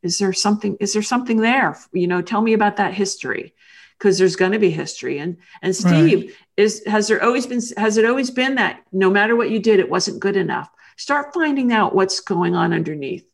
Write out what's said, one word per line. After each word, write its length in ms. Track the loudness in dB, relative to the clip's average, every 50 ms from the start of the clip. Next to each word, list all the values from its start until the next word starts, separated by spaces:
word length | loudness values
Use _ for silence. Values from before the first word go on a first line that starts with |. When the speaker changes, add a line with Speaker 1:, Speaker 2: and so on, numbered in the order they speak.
| -6
Speaker 1:
Is 140 | -6 -4 -2
there 140 | -2 -2 0
something, 440 | 0 0 0 0 0 -2 -4 -4 -4
is 140 | -4 -4 -2
there 80 | -2 -2
something 360 | -2 -2 -2 -2 0 0 0 2
there? 340 | 2 2 2 0 0 -2 -6 -16 _ -4
You 140 | -2 -2
know, 160 | 0 0 -2 -2
tell 180 | -2 -2 0
me 140 | 2 2 2
about 220 | 4 2 2 2
that 180 | 0 -2 -2 0
history, 580 | -2 -4 -4 -4 -8 -8 -8 -8 -8 -8 -12 _ _ _ _ -20 -20 -20 _ _ _
'cause 200 | 0 2 2 4
there's 160 | 2 2 2
gonna 240 | 2 0 0 2 2
be 120 | 2 2
history. 480 | 0 0 -8 -10 -12 -10 -8 -8 -8 -6
And, 180 | -6 -8 -10 -10 _ _ -20 -8
and 140 | -4 -4 -4 0 2
Speaker 2:
Right. 240 | 2 4 6 6 4
Speaker 1:
Steve, 280 | 4 2 0 -4 -16 -20 _ _ _
is, 260 | 2 2 2 2 -4 -6
has 200 | -2 -2 -2 2 0
there 140 | 0 2 2
always 240 | 0 0 0 -2
been, 140 | -4 -4 -6 -6 -6 -6
has 200 | -2 -2 0 2
it 80 | 2 2
always 260 | 2 2 0 -2 -4
been 260 | -2 -2 -2 0 0
that 260 | 0 -2 -2 -2 -6 _ _ -2
no 160 | 2 2 4
matter 240 | 4 4 2 2 2
what 120 | 2 0 0
you 80 | -2 0
did, 180 | 2 4 4 4
it 80 | 4 2
wasn't 300 | 0 -2 -2 -2 -4 -4
good 160 | -4 -2 0
enough? 320 | 0 -2 -2 -4 -6 -8 -10 _ _ _ -20 _
Start 360 | _ -4 -2 -2 -2 -2 -4 -4
finding 400 | -2 0 0 0 0 0 2 2
out 220 | 2 2 2 2
what's 240 | 2 2 2 0 -6
going 340 | -4 -4 -2 0 0 0 0
on 160 | 0 0 0 0
underneath. 500 | -2 -2 -4 -6 -8 -8 -8 -10 -10 _ _